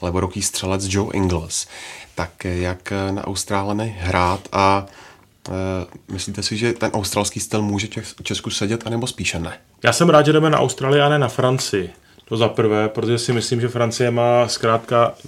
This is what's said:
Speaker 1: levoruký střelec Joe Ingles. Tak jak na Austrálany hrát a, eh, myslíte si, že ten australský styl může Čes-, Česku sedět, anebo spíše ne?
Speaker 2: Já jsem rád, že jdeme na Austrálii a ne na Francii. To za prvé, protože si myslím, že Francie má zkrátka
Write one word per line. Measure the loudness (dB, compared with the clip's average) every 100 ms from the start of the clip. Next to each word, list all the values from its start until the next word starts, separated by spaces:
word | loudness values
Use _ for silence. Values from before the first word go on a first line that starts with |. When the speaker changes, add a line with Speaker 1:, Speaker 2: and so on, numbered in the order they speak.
Speaker 1:
levoruký | -4 -2 -2 -2
střelec | -6 -4 -2 -2 0
Joe | 0 0
Ingles. | 0 0 0 -2 -8 -8 -14 -16 -18 -12 -8
Tak | -8 -8 -6
jak | -4 -4 -6 -6 -4 -4
na | -4 -6
Austrálany | -8 -4 -2 -2 -4 -4 -4
hrát | -2 0 0 0 -2
a, | 2 4 2 -2 -14 -20 -20 _ _ -8
eh, | -6 -4 -4 -8 -14 -10
myslíte | -8 -8 -6
si, | -6 -2
že | -2
ten | 0 -2
australský | -2 -2 -2 -2 -4
styl | -4 -2
může | 0 -2 -4
Čes-, | -8 -12 -10
Česku | -8 -6 -6
sedět, | -4 -2 -4 -4
anebo | -4 -4
spíše | -4 -4 -4
ne? | -6 -10 _ _
Speaker 2:
Já | 2
jsem | 4 6
rád, | 8 8
že |
jdeme | 6 4
na | 4
Austrálii | 2 0 2 4
a | 4
ne | 4
na | 2
Francii. | 2 2 0 0 -2 -4 -10 _ _ -4
To | 0
za | 2
prvé, | 2 2 2 0
protože | 0 0 0
si | 0
myslím, | -2 0 -2
že | 0
Francie | 0 0 2 2
má | 4 4 4 2
zkrátka | 2 2 2 2 2 2 0